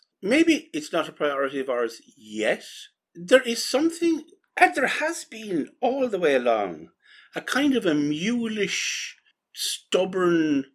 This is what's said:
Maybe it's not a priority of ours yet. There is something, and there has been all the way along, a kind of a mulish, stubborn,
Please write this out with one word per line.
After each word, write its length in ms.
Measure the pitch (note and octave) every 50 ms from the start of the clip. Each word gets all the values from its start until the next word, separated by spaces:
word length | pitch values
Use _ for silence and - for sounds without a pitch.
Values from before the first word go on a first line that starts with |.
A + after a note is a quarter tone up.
| _ _ _ _
Maybe 500 | - F#3+ B3 D#4 E4+ E4+ D#4 B3+ - - -
it's 180 | D3+ D3+ -
not 160 | - E3+ D3+ -
a 40 |
priority 480 | - - D#3+ D3 C#3 C#3 C#3 C3+ C#3 C#3
of 100 | C3 C3+
ours 300 | B2 A#2+ A#2+ A2+ - - - - _
yet. 480 | - A2 G#2+ G#2+ G#2+ G#2+ A#2 F3+ A3 - - - - - - _ _ _ _ _
There 280 | E3+ F3 F3 B3 C4
is 220 | B3+ A#3+ A#3 A3+ -
something, 600 | - - C4 D#4 E4 D#4+ - E4+ E4+ D#4+ D4 - - - _ _ _ _
and 180 | - F4 F#4 D#4
there 120 | D#4 B3+
has 380 | - - - D4 D#4+ E4+ - -
been 460 | - A#3+ A3 A3 G#3 F#3 D3+ B2 - - _
all 280 | - A#3 B3+ C#4 C4 B3
the 100 | G3+ F3+
way 160 | E3+ D3+ C#3
along, 540 | C3 A#2+ B2 A2+ G#2+ G2+ F#2 E2 D2+ E2 - _ _ _ _ - - - _ -
a 60 | D#3
kind 340 | - - - C4 D4 D4 C4
of 80 | A3+ G3+
a 80 | F3+
mulish, 1200 | D3+ D3+ D3 D3 D3+ D3+ F3 A3 B3 A#3+ A#3 A3 G#3+ G#3+ G3 F3 - - - - - - - - - _ _ _ _ _ _ _
stubborn, 1120 | - - - - - - - _ _ F3+ F#3+ F#3+ F#3 F#3 F3+ F3 E3+ E3 D#3 D#3 D3 C#3 C3 -